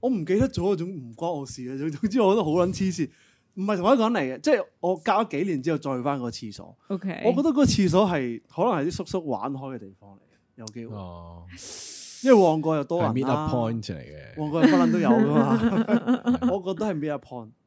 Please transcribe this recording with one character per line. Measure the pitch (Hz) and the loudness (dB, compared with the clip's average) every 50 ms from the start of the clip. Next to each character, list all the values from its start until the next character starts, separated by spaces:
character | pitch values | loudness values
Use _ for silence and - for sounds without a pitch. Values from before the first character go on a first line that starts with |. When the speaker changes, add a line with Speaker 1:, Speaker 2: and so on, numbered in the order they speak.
Speaker 1:
我 | - 247 | 0 0
唔 | 262 202 156 | 0 0 0
記 | - 180 208 | 0 2 2
得 | 254 269 | 2 2
咗， | - - 170 196 202 | 0 -2 0 0 0
總 | 165 170 180 | -2 -2 -6
唔 | 196 165 127 117 113 | -8 -10 -12 -14 -10
關 | - 165 170 175 | -6 -6 -4 -4
我 | 143 139 | -6 -8
事 | 127 - - 123 | -10 -12 -12 -10
嘅。 | 123 135 135 143 160 | -10 -8 -4 -4 -4
總 | 151 147 - 208 | -4 -2 -4 0
之 | 185 262 | 2 4
我 | 220 190 196 | 4 6 6
覺 | 233 | 4
得 | 196 | 2
好 | 156 | 2
撚 | 151 180 175 185 | 2 2 2 2
黐 | 185 - 190 190 175 | 0 0 -2 -2 0
線。 | 175 160 - _ _ _ _ _ _ _ _ _ | -2 -4 -4 _ _ _ _ _ _ _ _ _
唔 | 196 190 | -6 -4
係 | 202 214 180 | -2 -2 2
同 | 180 208 269 | 4 4 4
一 | |
個 | 262 226 214 | 6 4 2
人 | 240 | 2
嚟 | 202 143 127 131 | 0 -2 -2 -4
嘅， | 131 151 | -2 2
即 | 302 | 2
係 | 302 220 - - _ _ | 2 2 2 -4 _ _
我 | - 175 185 180 | -2 -2 -2 -2
隔 | - - 196 | 0 0 2
咗 | 202 226 170 | 2 2 0
幾 | - 139 175 | -2 -4 -2
年 | 202 170 139 127 | -2 -2 -4 -2
之 | 160 160 | -2 -2
後 | 147 | -2
再 | 147 143 135 | -2 -4 -4
去 | 127 120 | -4 -2
返 | 143 143 135 | -2 -4 -2
個 | 123 120 | -4 -8
廁 | 113 - - 110 101 | -8 -8 -12 -14 -14
所。 | - 87 85 117 _ _ _ | -14 -18 -20 -20 _ _ _
Speaker 2:
OK。 | 196 185 185 196 175 - - | -8 -6 -6 -6 -8 -2 0
Speaker 1:
我 | 220 254 | 0 2
覺 | - 294 | 2 2
得 | 330 | 0
嗰 | 277 | 4
個 | 269 285 | 4 4
廁 | - - - 196 180 | 4 4 4 2 4
所 | 156 185 214 | 6 4 4
係， | 190 175 151 131 123 117 113 _ _ _ | 4 2 -2 -2 -2 -6 -8 _ _ _
可 | - 180 | -2 0
能 | 240 220 | 0 0
係 | 160 139 165 | 0 -2 -2
啲 | 175 | -4
叔 | - 185 | -6 -10
叔 | - - 190 165 | -6 -6 -6 -4
玩 | 147 127 95 104 135 | -4 -6 -4 -4 -6
開 | 151 131 135 135 131 | -8 -8 -10 -12 -12
嘅 | 117 | -14
地 | 107 98 95 _ | -14 -16 -20 _
方 | - 101 | -20 -20
嚟 | 98 98 | -20 -20
嘅， | _ _ _ _ _ _ _ | _ _ _ _ _ _ _
有 | - 117 | -18 -16
機 | 107 107 120 117 | -14 -14 -14 -14
會。 | 113 107 | -12 -12
Speaker 3:
哦。 | 104 95 90 87 85 85 85 85 85 87 90 90 87 - - - - - - - - - - - - - | -12 -12 -12 -14 -16 -16 -18 -18 -18 -20 -20 -18 -14 -12 -10 -10 -10 -10 -10 -10 -10 -12 -12 -12 -4 4
Speaker 1:
因 | 262 | 6
為 | 262 214 190 | 8 8 8
旺 | 170 156 160 151 | 6 4 2 0
角 | 160 160 | 0 0
又 | 151 143 | 0 -2
多 | - 165 175 | -2 -2 0
人 | 175 143 | 0 0
啦。 | 113 | 0
Speaker 3:
係 | 127 131 | 0 0
meet | 127 | 0
up | - - 151 151 - | 0 0 0 0 0
point | 123 117 113 117 117 104 | 0 0 -2 -2 -4 -6
嚟 | - 95 | -8 -10
嘅。 | 76 - - 73 76 - - - - 156 | -10 -10 -16 -18 -18 -18 -16 -10 -8 -6
Speaker 1:
旺 | 151 147 | -2 0
角 | 165 160 | 4 4
又 | 262 | 4
不 | 302 277 254 | 6 6 4
撚 | 240 226 | 4 2
都 | 214 | 2
有 | 202 196 | 4 4
㗎 | 233 226 220 214 - | 4 4 4 4 4
嘛。 | 226 - - 233 226 226 233 196 220 226 - 226 233 - 226 254 247 - 240 247 - - | 4 4 4 2 2 2 2 2 2 2 2 2 0 2 0 0 0 2 -2 -2 0 2
Speaker 3:
<laughs> | 247 190 | 0 0
Speaker 1:
我 | 202 175 180 196 | 0 -2 -4 -4
覺 | 165 | -2
得 | 214 | -2
係 | 214 185 151 | -2 -2 -2
meet | 143 156 147 | -4 -4 -6
up | 135 - | -6 -8
point。 | - 131 120 113 107 - _ _ | -12 -14 -14 -14 -14 -20 _ _